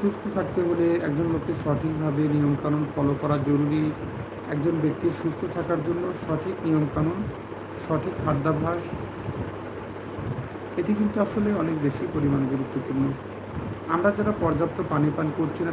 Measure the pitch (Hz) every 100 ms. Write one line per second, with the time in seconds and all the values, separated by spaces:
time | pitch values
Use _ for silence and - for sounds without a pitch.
0 | 202 - 208 190 160 185 175 170 170 170
1 | 165 143 170 165 - 160 156 143 156 156
2 | 156 143 151 147 147 143 151 151 147 147
3 | 143 139 147 147 139 147 147 156 156 151
4 | - - - - - 147 160 165 151 -
5 | 170 - 165 147 180 170 165 165 151 170
6 | 180 160 - 156 190 190 165 156 147 151
7 | 160 190 214 - - - - - - 156
8 | 190 - 156 143 151 151 160 175 - -
9 | - - - - - - - - - -
10 | - - - - - - - - 175 208
11 | 208 208 202 220 208 196 160 156 143 131
12 | 123 156 143 139 131 135 131 135 135 135
13 | 135 135 - - - - - - - 165
14 | 196 202 208 208 170 151 165 - 156 151
15 | 151 143 156 156 156 - 170